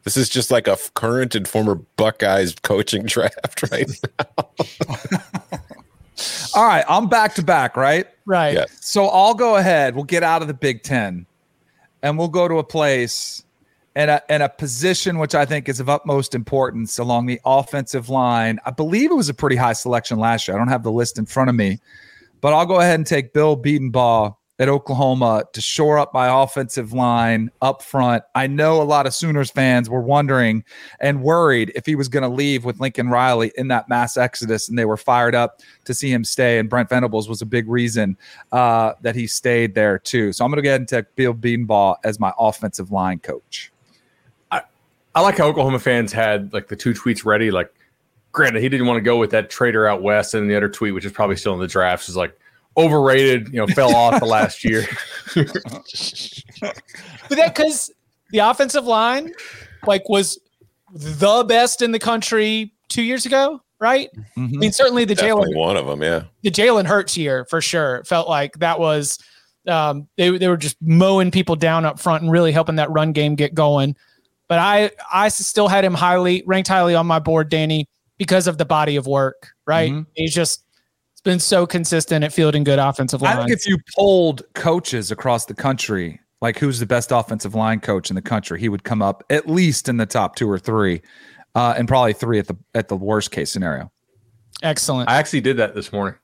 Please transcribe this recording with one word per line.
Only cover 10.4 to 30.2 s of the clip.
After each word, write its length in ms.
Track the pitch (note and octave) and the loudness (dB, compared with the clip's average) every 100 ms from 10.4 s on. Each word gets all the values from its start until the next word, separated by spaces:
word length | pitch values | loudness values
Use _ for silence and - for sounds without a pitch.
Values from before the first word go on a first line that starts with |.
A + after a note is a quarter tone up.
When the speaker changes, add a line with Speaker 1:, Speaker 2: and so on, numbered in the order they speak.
Speaker 2:
of 60 | D#3 | -2
the 40 | |
Big 300 | C3+ C#3 A#2 | -4 -4 -4
Ten, 420 | - C3 G2+ F2+ F2 _ _ _ _ _ _ _ | -4 -2 -2 -8 -12 _ _ _ _ _ _ _
and 160 | C#3+ D#3 | -4 -2
we'll 100 | E3+ | -2
go 200 | F3 F3 | 0 0
to 100 | D#3+ | 0
a 60 | |
place 840 | D3 D#3+ D3 C3 A#2+ - - - _ _ _ _ _ | -2 0 2 2 -2 -6 -10 -14 _ _ _ _ _
and 160 | C#3+ D3+ | -2 2
a, 200 | D3 - | 0 0
and 120 | D3+ | 0
a 80 | D3 | 0
position 680 | - D3+ A#2+ F3+ F3+ F#3+ E3+ | -4 -8 -2 0 0 -2 -2
which 160 | D3+ | 0
I 120 | D3+ C#3 | 0 0
think 240 | D3 C3+ | -2 -4
is 100 | B2+ | -6
of 80 | C3 | -2
utmost 460 | D3 D#3+ C#3 C3 | -2 0 -2 -2
importance 640 | A#2+ A2 C#3 B2+ A2+ A2 - | -6 -4 -2 -2 -2 -8 -6
along 260 | A#2+ A#2+ | -2 0
the 160 | B2 B2 C3 | -2 -4 0
offensive 640 | C3+ C3+ C#3+ B2 C3 A#2+ | 0 0 -8 -6 -8 -4
line. 480 | C3 B2 A#2+ A2+ A2 B2 | 0 2 2 0 -2 -8
I 60 | |
believe 380 | B2+ D#3 G3+ D4+ | -6 -2 0 2
it 40 | |
was 160 | E4 D3+ | 0 -2
a 40 | |
pretty 220 | C3+ C#3+ B2 | -2 0 2
high 160 | B2 | 2
selection 460 | A2+ B2 A#2+ - A2 | 0 -2 -2 -2 -2
last 280 | A2+ A#2 - | 0 0 -2
year. 80 | |
I 40 | G2 | -2
don't 80 | A#2+ | 0
have 140 | B2+ | -2
the 100 | A2+ | -2
list 240 | A2+ A#2+ - | -2 -2 -4
in 80 | |
front 240 | G#2+ - C3 | -4 0 0
of 80 | A#2 | 2
me, 220 | G2+ G2+ _ - - - _ _ | 0 -2 _ -20 -20 -20 _ _
but 120 | C#3+ | 2
I'll 100 | D3+ | 2
go 160 | F3 F#3 | 4 4
ahead 140 | F3 | 4
and 120 | D#3+ D3+ | 2 0
take 280 | D3+ B2+ | -2 0
Bill 200 | D3 D3+ | 2 2
Bedenbaugh 800 | C#3+ C3 D3 C3 B2 A#2+ A2+ G#2 G#2 _ - | 2 0 -2 0 2 4 4 0 -4 _ -2
at 100 | C3 | 0
Oklahoma 720 | C#3 - C3 C3+ B2+ A#2+ G#2+ - | 0 -2 0 0 2 2 0 -2
to 80 | - | -8
shore 380 | - - D3+ D3 | -6 0 2 2
up 160 | C#3+ | 2
my 280 | C3 B2+ C3 | 0 2 2
offensive 520 | C3+ C#3+ B2 - A2 | 0 -2 -6 -8 -6
line 560 | B2 B2 A#2+ A#2 A2+ A2+ _ | -2 0 2 2 0 -2 _
up 220 | C3+ C#3 | -4 -2
front. 420 | - C#3 B2 A#2 - | -4 0 2 0 -2
I 120 | C3 C3+ | -4 -2
know 340 | C#3+ D#3 D#3+ | 0 2 2
a 40 | |
lot 200 | D3 D3 C3+ | 2 2 0
of 60 | |
Sooners 380 | - E3 D3 C3 | -2 -2 0 -2
fans 400 | - C3 B2 A#2 | 0 2 2 0
were 100 | B2+ | -4
wondering 640 | A#2 C#3+ | 0 0